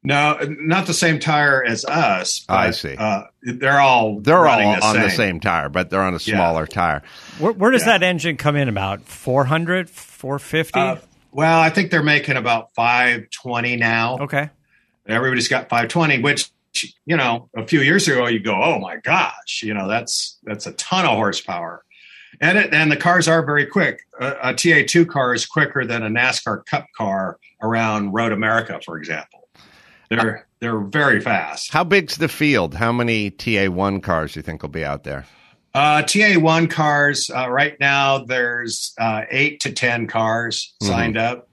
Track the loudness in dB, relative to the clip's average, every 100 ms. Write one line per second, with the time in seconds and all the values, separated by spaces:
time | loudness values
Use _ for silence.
0 | 0 2 2 2 -4 -4 0 0 0 0
1 | 2 2 0 2 4 2 0 -4 -2 0
2 | 2 2 -2 -6 0 0 2 -2 -8 -4
3 | -4 -4 -6 _ -10 -4 2 4 6 4
4 | 2 0 4 6 6 6 4 4 4 4
5 | 2 2 0 0 0 0 0 -2 -2 0
6 | 0 -2 -2 2 2 2 -2 -2 0 -2
7 | -6 -20 -20 -2 -2 2 2 4 4 2
8 | 2 0 -4 -2 -2 0 0 -2 -4 -6
9 | -12 -12 -2 0 2 0 0 -4 -4 -14
10 | -20 -14 -8 -8 -4 -4 -2 -2 -2 -4
11 | _ _ _ -2 2 4 4 2 0 0
12 | 2 0 0 -2 0 -2 -2 -2 2 4
13 | 2 0 -6 -14 -6 -4 -4 -2 0 0
14 | 0 -4 -4 -4 -4 _ _ _ _ _
15 | -4 -2 0 0 0 -2 0 -2 0 0
16 | 2 2 0 -2 -4 _ _ -8 -8 _
17 | -2 0 0 -2 -6 -12 0 2 4 4
18 | 2 0 2 0 -2 0 0 0 -4 -10
19 | -2 0 -2 -6 -10 -8 -6 -6 -4 -4
20 | -4 -6 -8 -12 -12 -10 -10 -12 -4 0
21 | 2 2 0 -2 -6 -8 -8 -14 _ -20
22 | -20 -20 -20 -2 2 2 2 2 2 2
23 | 2 2 4 2 2 0 0 0 0 -2
24 | -16 -8 -8 -4 -4 0 4 4 4 4
25 | 4 2 0 0 -2 0 0 0 -4 -4
26 | -2 0 0 0 -4 -6 -4 -6 -6 -6
27 | -4 -2 -4 -8 -20 _ -2 0 0 -2
28 | -2 -2 -2 0 0 0 -2 -10 -10 -12
29 | -8 -10 -10 _ _ _ -20 -20 _ _
30 | _ -2 -2 -4 _ _ -6 -4 -2 0
31 | 2 2 2 -2 -2 -10 -4 -2 2 2
32 | 0 -4 -4 0 2 2 0 0 -2 0
33 | 0 0 -2 -6 -2 0 0 0 -2 -2
34 | 0 -2 -2 -8 -10 -10 -10 -6 -6 -6
35 | -8 -10 -12 _ _ _ _ 0 2 2
36 | 2 2 4 4 4 4 2 0 0 2
37 | 2 0 -4 -6 -2 0 0 0 0 2
38 | 2 0 -2 -2 -2 -2 -6 -8 -10 -4
39 | -2 -2 -4 -2 -2 -2 -8 -2 -2 -2
40 | -2 -2 0 0 -2 -6 -10 _ -2 0
41 | 0 0 -2 -4 -14